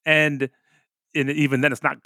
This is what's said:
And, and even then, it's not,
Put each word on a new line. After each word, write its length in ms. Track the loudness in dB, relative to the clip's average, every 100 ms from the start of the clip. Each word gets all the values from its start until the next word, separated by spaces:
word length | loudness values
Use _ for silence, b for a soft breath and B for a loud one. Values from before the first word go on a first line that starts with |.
And, 460 | 0 2 2 0 -6 _ _ _ _ _ _
and 160 | -4 -2
even 320 | 0 0 2
then, 100 | 0
it's 100 | 0
not, 140 | -4 -6